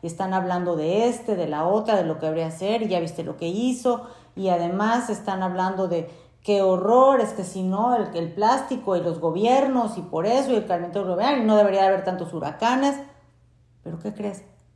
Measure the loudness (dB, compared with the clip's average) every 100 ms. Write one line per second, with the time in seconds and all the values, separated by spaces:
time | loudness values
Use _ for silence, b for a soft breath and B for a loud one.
0 | -12 -6 -2 -2 0 -2 0 0 0 2
1 | 2 0 -4 -2 -2 -2 0 0 2 0
2 | 0 -2 -4 -2 -4 -4 -2 -2 0 -2
3 | -2 -6 -10 -6 -6 -2 -2 0 0 -2
4 | B B B -4 0 0 0 0 2 0
5 | 0 -4 -4 -4 -2 -2 -2 -2 -2 -2
6 | -4 B B _ 0 2 4 4 4 6
7 | 8 6 2 -4 -8 -4 -2 0 2 0
8 | 0 -4 -6 0 2 2 -2 -6 -2 0
9 | 0 -2 -2 0 4 4 4 0 -2 -4
10 | -6 -4 0 0 2 0 0 -4 -2 -4
11 | -2 0 0 2 4 6 6 4 4 2
12 | 0 -4 -6 -6 -8 -2 0 2 2 -2
13 | -8 -20 _ _ _ _ _ _ -14 -10
14 | -10 -8 -8 -10 -16 _ _